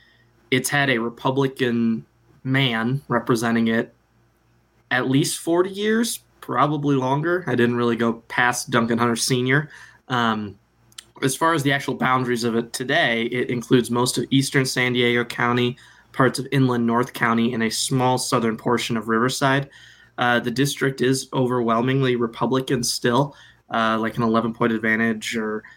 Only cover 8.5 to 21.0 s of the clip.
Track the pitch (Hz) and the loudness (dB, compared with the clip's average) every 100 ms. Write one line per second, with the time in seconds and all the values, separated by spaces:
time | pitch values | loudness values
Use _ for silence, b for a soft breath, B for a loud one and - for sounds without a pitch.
8.5 | 123 - 131 117 113 120 117 - 127 127 | 0 -2 0 0 0 0 0 0 0 2
9.5 | 143 147 B B B - 123 113 107 104 | 0 0 B B B -6 -2 0 -2 -6
10.5 | - _ _ _ - - - 135 - 160 | -12 _ _ _ -20 -20 -4 -4 0 0
11.5 | 165 139 139 135 120 127 127 123 120 117 | 2 0 0 -2 -2 0 0 0 0 0
12.5 | 113 117 - 127 156 139 117 117 123 135 | -2 -2 -6 -2 0 2 0 -2 -2 -2
13.5 | 120 - 131 113 120 123 - 117 135 135 | -4 2 2 4 0 0 -2 0 0 2
14.5 | 143 131 135 123 123 120 120 117 - 120 | 0 0 0 0 2 2 0 -2 -2 0
15.5 | 123 123 127 B B _ - 127 127 127 | 2 0 -4 B B _ 2 2 0 -2
16.5 | 139 131 120 117 117 123 - 120 113 113 | 2 2 2 2 2 0 0 0 2 2
17.5 | 117 113 - - 135 127 123 - 123 113 | 0 -2 -2 -2 0 2 0 0 0 0
18.5 | 110 123 117 - 117 110 110 127 - 139 | -2 0 0 -2 -4 0 0 0 0 0
19.5 | 135 143 B B B B - 123 120 117 | 0 -2 B B B B -2 0 2 0
20.5 | 117 139 - 139 135 | 0 -2 0 -2 0